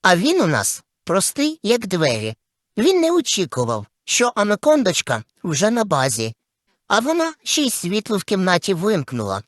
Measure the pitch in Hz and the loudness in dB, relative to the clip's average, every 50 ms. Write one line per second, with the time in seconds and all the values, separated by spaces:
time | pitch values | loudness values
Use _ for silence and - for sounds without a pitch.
0 | - 190 180 170 190 285 359 370 240 165 147 113 98 - - - _ _ _ _ | 4 4 4 4 4 2 2 2 2 2 2 0 0 -2 -4 -6 _ _ _ _
1 | _ - 170 196 185 - - - 285 302 311 - - 208 233 247 226 190 180 175 | _ -2 0 0 0 -2 -2 -2 -2 -2 -2 -4 0 0 0 0 0 -2 -2 0
2 | 156 143 120 110 107 110 113 _ _ _ _ _ _ _ _ - 220 349 381 359 | 0 0 0 -2 -4 -6 -8 _ _ _ _ _ _ _ _ 0 2 2 4 4
3 | 330 330 349 349 277 - - - 180 156 - 127 123 113 117 110 101 _ _ _ | 2 2 2 0 0 0 -2 -2 -2 -4 -2 -4 -2 -2 -2 -4 -6 _ _ _
4 | _ - - - 240 240 - - 202 208 208 196 - 302 302 302 254 190 160 - | _ -4 0 0 0 0 2 0 0 0 0 0 2 2 4 4 4 2 0 -2
5 | - - 127 110 107 _ _ _ - 175 156 131 180 214 233 240 220 202 165 139 | -2 -2 -4 -4 -4 _ _ _ -6 -4 -2 0 0 2 2 0 0 0 0 0
6 | 131 135 110 110 113 110 113 _ _ _ _ _ _ _ _ _ _ _ - 214 | 2 0 0 -2 -4 -6 -6 _ _ _ _ _ _ _ _ _ _ _ 0 0
7 | 233 277 320 339 320 330 311 _ _ - - 311 294 254 - - - 170 190 220 | 2 2 0 0 0 -2 -4 _ _ -4 -2 0 0 0 -2 -4 -4 -2 -4 -4
8 | 214 - 220 196 - - 214 190 185 185 180 175 - - 196 165 175 214 220 175 | -2 -2 -4 -4 -2 -2 0 0 2 2 2 0 0 0 -2 -2 0 0 0 0
9 | 131 - 131 120 107 98 95 98 - | -2 -4 -4 -4 -4 -2 -4 -6 -6